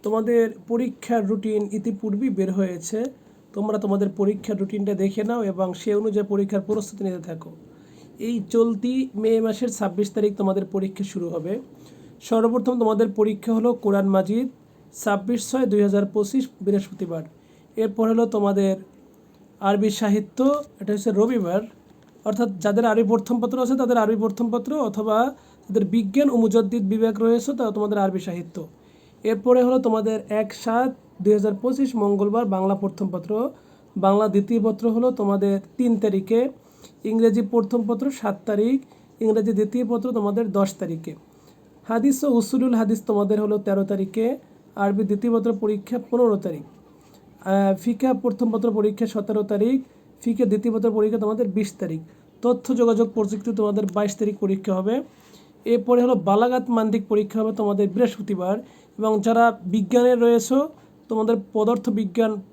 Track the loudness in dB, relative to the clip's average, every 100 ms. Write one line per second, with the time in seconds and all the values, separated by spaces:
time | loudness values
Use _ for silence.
0 | -2 -2 2 2 2 -2 -6 -4 -4 -6
1 | -2 -2 0 -2 -2 -2 -2 -4 -4 -4
2 | -4 -2 -2 -2 -2 0 -2 -4 -6 -6
3 | -6 -10 -20 -20 _ -6 -4 -2 0 0
4 | 0 0 0 0 -4 -4 -4 -4 -2 0
5 | -2 -2 -2 -2 -4 -2 -4 -4 -2 0
6 | 0 -2 0 -2 0 -2 -2 -4 -4 -6
7 | -6 -6 -10 -12 -14 -20 -20 -20 -20 -20
8 | -20 -10 -6 -4 0 2 2 2 -2 -2
9 | -2 -2 2 2 2 -2 -4 -2 -4 -2
10 | -2 0 -2 0 0 0 -2 -4 -4 -6
11 | -8 -6 -6 -6 -6 -8 -8 -20 -20 -20
12 | -20 -20 -2 2 2 2 0 0 2 2
13 | 0 2 0 0 -2 2 2 0 0 2
14 | 4 2 2 -2 -2 -8 _ _ -20 -6
15 | -2 -2 -2 -4 -2 -2 2 4 4 2
16 | 0 -2 0 0 -2 -4 0 0 -2 -10
17 | -8 -8 -10 -18 _ -20 _ -4 -4 0
18 | 2 2 2 2 2 2 2 0 -6 -20
19 | -20 -20 _ _ -20 _ 0 2 0 0
20 | 0 0 -2 0 0 0 -6 -12 -6 -2
21 | 0 2 2 2 0 -2 -4 -16 _ -20
22 | _ -10 -6 -2 -2 -2 0 2 2 2
23 | 4 2 0 -2 -2 -2 0 0 2 2
24 | 2 0 -2 -2 -2 -2 -4 -4 -4 -4
25 | 0 2 0 -2 -20 -20 -4 -2 0 0
26 | 0 2 2 4 4 2 2 -2 0 0
27 | 0 2 2 2 0 -2 -2 -2 -2 0
28 | 0 -2 -6 -10 -10 -12 -14 -18 -20 -20
29 | -20 _ -4 0 4 4 6 2 2 0
30 | 0 -4 -4 -4 -4 -6 -4 0 -2 -4
31 | _ -2 2 2 2 0 -2 0 -2 0
32 | 0 2 0 0 0 0 0 0 -4 -4
33 | -6 -6 -6 -4 -4 -8 -20 -20 _ 0
34 | 4 4 4 2 2 2 2 0 0 2
35 | 0 2 0 2 2 0 -4 -2 0 2
36 | 2 0 0 0 0 -4 _ _ -20 -10
37 | -2 2 4 2 2 0 2 -2 0 -2
38 | -2 -4 -6 -4 -4 0 2 0 -2 -20
39 | _ -2 0 2 2 0 0 0 -2 -2
40 | -2 -2 0 -2 -2 0 -2 -2 -8 -8
41 | -10 -16 _ _ -20 _ -20 -20 -4 0
42 | 2 2 2 2 2 0 2 2 2 0
43 | 0 0 2 0 0 -2 0 -2 0 -2
44 | -2 -2 -2 -4 -10 -20 _ -4 0 0
45 | 0 0 0 0 0 -2 -2 -2 -4 -8
46 | -2 2 2 2 -4 -8 -12 -20 -20 -20
47 | -20 -20 -20 -12 0 2 2 0 -2 0
48 | 0 0 -2 0 -2 0 0 2 0 0
49 | -4 -4 -2 -2 -2 0 2 0 -4 -20
50 | _ -8 -4 0 2 2 0 0 0 2
51 | 0 0 -2 0 -2 0 -4 -4 -6 -6
52 | -10 -20 _ -4 0 0 0 2 4 4
53 | 2 0 -2 -2 -4 0 0 0 -2 -2
54 | -2 -2 -4 -2 -2 -2 -2 -2 0 -2
55 | -4 -18 -20 -20 -20 -12 -2 0 4 4
56 | 4 2 2 4 4 0 0 0 2 -2
57 | 0 -2 0 -2 -2 -2 -2 0 0 2
58 | 0 0 -6 -4 -2 -4 -6 -20 _ -4
59 | 0 2 2 4 4 2 -2 -2 2 4
60 | 6 6 6 4 4 0 0 -6 -20 -20
61 | _ -2 0 0 0 0 2 2 0 -2
62 | -2 0 0 0 -10